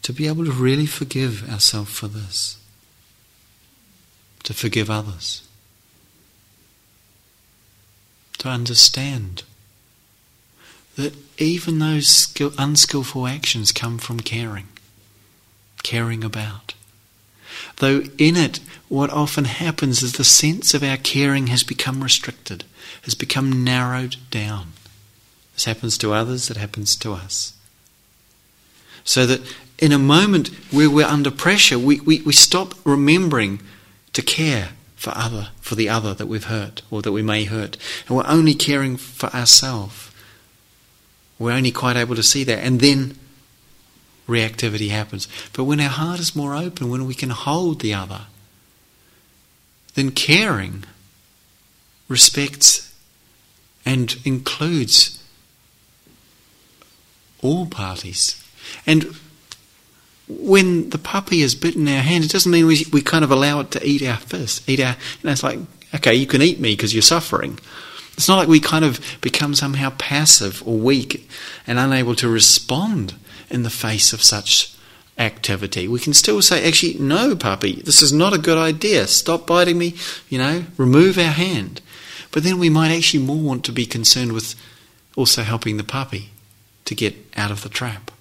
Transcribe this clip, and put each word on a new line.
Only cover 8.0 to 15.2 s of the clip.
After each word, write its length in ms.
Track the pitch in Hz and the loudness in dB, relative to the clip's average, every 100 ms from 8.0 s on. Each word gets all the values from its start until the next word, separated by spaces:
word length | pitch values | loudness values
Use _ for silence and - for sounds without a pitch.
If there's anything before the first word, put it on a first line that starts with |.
| _ _ _ - | _ _ _ -12
to 100 | 135 | -8
understand 920 | 123 120 120 - - 139 135 98 90 - _ _ _ _ _ _ _ _ _ _ _ - - _ - | -6 -2 4 4 4 -6 -6 -8 -12 -18 _ _ _ _ _ _ _ _ _ _ _ -20 -20 _ -8
that 180 | 143 147 - - | -8 -8 -20 -4
even 420 | 156 175 165 160 | -2 -2 -2 0
those 280 | 156 156 139 | 0 2 4
skill-, 460 | - - - 143 143 | 4 4 -2 -4 -2
unskillful 680 | 139 147 - 143 131 131 127 | 0 2 2 0 -4 -6 -6
actions 460 | 143 - 120 104 | -6 -4 -2 -2
come 240 | - 117 117 | -2 -6 -8
from 220 | - 117 | -8 -8
caring, 480 | 110 113 117 101 95 - _ _ _ _ | -6 -8 -8 -10 -14 -20 _ _ _ _